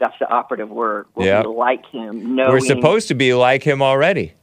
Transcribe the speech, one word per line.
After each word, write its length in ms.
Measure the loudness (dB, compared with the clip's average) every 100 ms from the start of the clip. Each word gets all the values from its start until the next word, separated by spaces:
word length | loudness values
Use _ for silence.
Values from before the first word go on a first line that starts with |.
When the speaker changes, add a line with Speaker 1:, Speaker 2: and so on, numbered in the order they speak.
Speaker 1:
That's 180 | -6 -4
the 100 | -2
operative 400 | -2 -2 -8 -8
word. 360 | -6 -4 -4 -8
We'll 140 | -4 0
Speaker 2:
Yeah. 140 | 2
Speaker 1:
be 60 | 0
like 380 | -2 -2 -2 -6
him, 500 | -12 -10 -10 -4 0
Speaker 2:
We're 100 | 2
Speaker 1:
knowing 180 | 2
Speaker 2:
supposed 420 | 2 2 2 2 0
to 60 |
be 180 | 0 2
like 300 | 4 2 2
him 200 | 0 0
already. 500 | 0 2 2 0 -6 -10